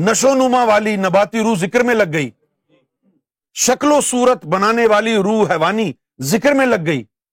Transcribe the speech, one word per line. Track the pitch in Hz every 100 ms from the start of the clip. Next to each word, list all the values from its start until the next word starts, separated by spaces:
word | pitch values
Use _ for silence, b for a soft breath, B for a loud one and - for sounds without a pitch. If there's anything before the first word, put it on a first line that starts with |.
| 185
نشو | 220 254 269
نما | 254 247
والی | 233 208 214 208
نباتی | 190 190 208 226
روح | 220 202
ذکر | 190 247
میں | 240 220
لگ | 185
گئی، | 156 127 _ _ _ _ _ _ _ _ _ _ _ _
شکل | - - 254 294
و | 294
صورت | - 247 254 247 151
بنانے | 175 202 233 226
والی | 208 220 220
روح | 196 220 190
حیوانی | 170 165 214 196 - _ -
ذکر | 135 220 285
میں | 277 254
لگ | 220 160
گئی، | 139 - _ _